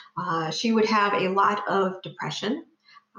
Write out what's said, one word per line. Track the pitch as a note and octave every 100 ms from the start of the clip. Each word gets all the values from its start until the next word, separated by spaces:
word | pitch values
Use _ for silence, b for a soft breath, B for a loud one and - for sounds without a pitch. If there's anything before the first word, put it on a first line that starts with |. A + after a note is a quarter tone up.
| B -
Uh, | F3+ E3 D#3+
she | D#3+ A#3
would | A3 G3+
have | G#3+ G3+
a | G3+ F#3+
lot | G3 G3 G#3 -
of | F#3+ F#3+ F#3
depression. | E3 - E3 D3+ F#3+ D4+ E4 _ b b _